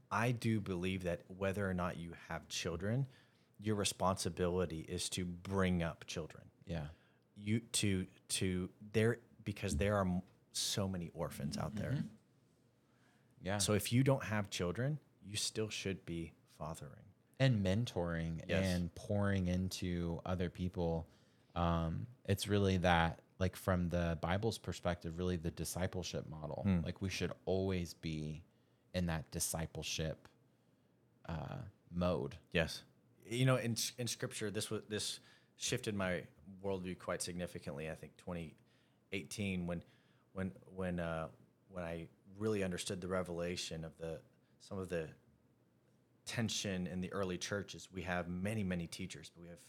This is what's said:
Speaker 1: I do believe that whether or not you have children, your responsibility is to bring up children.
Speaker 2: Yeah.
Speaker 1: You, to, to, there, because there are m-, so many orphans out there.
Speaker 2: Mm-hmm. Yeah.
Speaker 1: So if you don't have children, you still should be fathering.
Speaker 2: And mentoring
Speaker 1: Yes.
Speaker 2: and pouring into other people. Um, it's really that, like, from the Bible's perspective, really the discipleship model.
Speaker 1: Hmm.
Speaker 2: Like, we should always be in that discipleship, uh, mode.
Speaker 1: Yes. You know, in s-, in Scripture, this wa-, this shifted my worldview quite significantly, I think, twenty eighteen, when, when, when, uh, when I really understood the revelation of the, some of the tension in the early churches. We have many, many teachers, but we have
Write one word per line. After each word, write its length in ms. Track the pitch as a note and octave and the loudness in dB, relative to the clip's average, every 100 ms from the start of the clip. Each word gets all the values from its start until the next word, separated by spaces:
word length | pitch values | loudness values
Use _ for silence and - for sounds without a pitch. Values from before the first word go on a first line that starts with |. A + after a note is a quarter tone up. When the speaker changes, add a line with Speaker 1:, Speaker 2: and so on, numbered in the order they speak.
| - | -2
Speaker 1:
I 220 | G2+ A#2+ | 2 2
do 280 | A#2 A#2 A2 | 2 2 2
believe 440 | G2 F2+ F#2 F#2+ | 0 0 0 0
that 180 | F2+ E2+ - F#2 | 0 -2 -6 -2
whether 320 | G2 F#2+ F#2+ | 0 0 0
or 60 | |
not 220 | F2+ F2 D2+ | 0 0 -2
you 160 | E2+ E2 - | -8 -10 -8
have 180 | D#2+ - | -8 -4
children, 580 | - F2 E2+ G2 B2+ C3 - _ _ _ - | -4 -2 0 0 0 0 -6 _ _ _ -8
your 140 | G#2 | 0
responsibility 1080 | G#2 G2 - F#2 F#2+ F#2 E2 F2+ F2+ E2+ D#2+ - | 2 2 4 4 4 0 0 2 2 0 -2 -4
is 200 | F2+ - | -4 -2
to 140 | - | -2
bring 580 | F2 F2 F#2+ G2 F#2 F2+ | -4 -4 0 4 4 4
up 220 | E2 - - | 2 -4 -8
children. 380 | F2 D#2 - - _ - | -8 -8 -12 -20 _ -6
Speaker 2:
Yeah. 200 | E2 D2+ - _ _ _ G2+ | -6 -6 -10 _ _ _ -8
Speaker 1:
You, 240 | G#2 A2+ | 2 2
to, 460 | A#2 - G#2 F#2+ F#2 - - | 2 2 4 2 0 -8 -6
to, 400 | - F#2+ F2+ F#2 - G#2+ | 0 2 2 -2 -6 -2
there, 260 | G#2+ A2+ A#2 - - | 2 2 2 -8 -10
because 320 | - G2+ G2+ - | -8 -4 -2 2
there 200 | G2+ G2+ | 4 4
are 100 | F#2+ | 4
m-, 160 | F2+ - - _ | 2 -2 -20 _
so 360 | - - - F#2+ | -4 -2 0 0
many 220 | F#2 D#2+ | -2 -6
orphans 460 | D#2+ E2+ - D2 - | -4 -6 -4 -4 -2
out 160 | D#2 - | -2 -2
there. 140 | D2+ | -2
Speaker 2:
Mm-hmm. 160 | C#3+ - - _ _ _ _ _ _ _ _ _ _ _ - | -2 -4 -10 _ _ _ _ _ _ _ _ _ _ _ -8
Yeah. 160 | F2 G2+ | -2 0
Speaker 1:
So 160 | G2+ | 4
if 180 | G#2 - | 4 4
you 100 | A#2+ | 4
don't 220 | C3+ C3+ | 6 4
have 240 | G#2 G#2+ G2+ | 2 -2 -2
children, 500 | - F2 F2+ C3+ D3+ _ _ F#2 | -2 0 0 -2 -2 _ _ -8
you 100 | G#2 | -4
still 320 | - - A2 | -2 -2 -4
should 360 | - F#2+ F2+ - | -2 -4 -4 -4
be 260 | E2+ E2 - _ - | -6 -6 -10 _ -10
fathering. 340 | D2+ D#2+ C#2+ - - - _ - | -8 -8 -12 -16 -20 -20 _ 2
Speaker 2:
And 260 | C3+ G#2+ | 4 6
mentoring 760 | F#2+ G2+ A#2+ F#2 E2+ E2 E2 D#2+ - | 4 4 2 0 0 0 -2 -4 0
Speaker 1:
Yes. 160 | F2+ | 2
Speaker 2:
and 300 | F#2+ F2+ E2+ | 4 2 0
pouring 540 | - - G#2 G2+ G2 F2+ | -4 -2 2 4 4 2
into 720 | F2+ F#2 - F2+ F2 E2+ E2+ | 2 0 -2 -2 0 0 -2
other 240 | - F2+ F2 | -2 0 0
people. 580 | - F2+ F#2 E2+ E2 E2+ - _ _ _ | -2 -2 0 2 0 -4 -14 _ _ _
Um, 520 | E2+ E2+ E2+ E2 F#2 A2 - | 2 4 4 2 -2 -6 -8
it's 240 | - G2 G2 | 0 2 4
really 300 | G2+ G2 F#2 | 4 6 6
that, 420 | F2 E2+ E2 - - - | 8 8 6 2 -12 0
like, 180 | F#2 - | 0 2
from 340 | - F2+ F2 | 2 2 4
the 260 | F2 E2+ D#2+ | 2 2 0
Bible's 340 | E2 F#2 A2+ - | 0 2 0 -2
perspective, 600 | - - F2+ E2+ E2+ D#2+ | -6 -2 -2 -2 -4 -2
really 180 | F2+ F2 | 0 0
the 140 | E2 | -2
discipleship 760 | D#2+ D#2 - F#2+ F#2 E2 D#2 - | -2 -4 -2 -2 -2 -4 -6 -6
model. 320 | D#2 D2+ - | -8 -6 0
Speaker 1:
Hmm. 160 | G2+ F2+ | 4 4
Speaker 2:
Like, 200 | F2 - | 2 -2
we 80 | G2 | -4
should 220 | - F2 - | 0 -2 -2
always 480 | - F#2+ F#2+ F2+ E2+ | 0 2 2 0 -2
be 480 | - D#2+ D#2 D2+ D#2 - _ _ _ _ | -6 -4 -4 -4 -6 -12 _ _ _ _
in 120 | F#2 E2+ | -2 0
that 240 | D#2+ - | 0 -2
discipleship, 960 | E2 - D#2+ E2 D#2 D2+ - D#2+ - - _ _ _ _ _ _ _ _ _ - | -4 -2 -2 -4 -6 -4 -2 -2 -4 -12 _ _ _ _ _ _ _ _ _ -8
uh, 280 | D#2+ D2 F#2+ F#2+ - - | -6 -6 -8 -10 -16 -8
mode. 420 | F2 F2+ D#2 C#2 - - | 2 2 2 0 -8 0
Speaker 1:
Yes. 300 | E2+ D#2+ - - _ _ _ - | 2 2 0 -12 _ _ _ -4
You 160 | B2 | 4
know, 120 | C3 B2+ | 6 6
in 160 | A#2 | 2
s-, 200 | A2 - - | -2 -2 -4
in 80 | A#2 | -4
Scripture, 420 | - B2+ - G#2+ | -2 -4 -2 -2
this 200 | G#2 - | -2 -2
wa-, 100 | G#2+ - | -4 -2
this 320 | G#2 - - - - _ - | -4 -2 -6 -12 -20 _ -6
shifted 380 | - A#2+ A2+ | -2 -2 -2
my 280 | G2+ F#2 F2 - - F#2+ F#2+ | 0 0 0 -4 -18 -20 -8
worldview 340 | G2 F#2+ F#2 F2 | -4 -2 -4 -6
quite 220 | - F2 | -4 -4
significantly, 680 | - F2 F2 E2+ F2+ C#2+ D#2 | -4 -4 -6 -6 -8 -6 -6
I 40 | |
think, 220 | D#2 D#2+ - | -8 -12 -16
twenty 380 | - E2+ D#2 - _ _ _ _ - | -8 -8 -8 -12 _ _ _ _ -8
eighteen, 540 | G2 D2 - G2 F2+ F2 | -6 -6 -4 0 0 -2
when, 160 | E2+ - - _ _ _ | -4 -6 -20 _ _ _
when, 200 | F#2+ F#2+ - - | -6 -6 -6 -14
when, 260 | F#2 F#2 F2 | -4 -2 0
uh, 280 | E2 D#2+ D#2+ - - _ _ | 0 -2 -4 -10 -20 _ _
when 140 | F#2 | -8
I 240 | E2 E2+ E2 _ G2 G2 | -6 -6 -8 _ -18 -4
really 260 | A2 G#2 | 0 2
understood 360 | F#2 F2 - F#2+ | 2 0 -4 -4
the 80 | F2+ | -2
revelation 760 | F#2 F2 E2+ F2 F2 - D#2+ | -2 0 -2 -2 -2 -4 -6
of 120 | D#2+ - | -8 -8
the, 220 | E2 D#2 - _ _ _ | -8 -8 -12 _ _ _
some 180 | - G2+ | -10 -6
of 100 | F2+ | -2
the 200 | E2+ D2+ - _ _ _ _ _ _ _ _ _ _ - | -2 -4 -10 _ _ _ _ _ _ _ _ _ _ -6
tension 600 | - A2 - G#2 F#2 F2+ | 0 0 0 -2 -2 -2
in 140 | F#2 | -4
the 120 | F2+ | -4
early 260 | F#2+ F#2+ F2 | -2 -2 -2
churches. 500 | - G2+ G2 E2 - | -2 -4 -4 -12 -10
We 100 | F#2+ | -8
have 260 | F2 F2 E2+ | -2 -2 -2
many, 340 | F2+ G2+ A2 | -2 -2 0
many 240 | F#2 F2+ E2 | 0 -2 -4
teachers, 440 | - F#2 - D#2+ | -6 -8 -10 -16
but 80 | E2+ | -18
we 60 | E2+ | -18
have 100 | E2+ | -18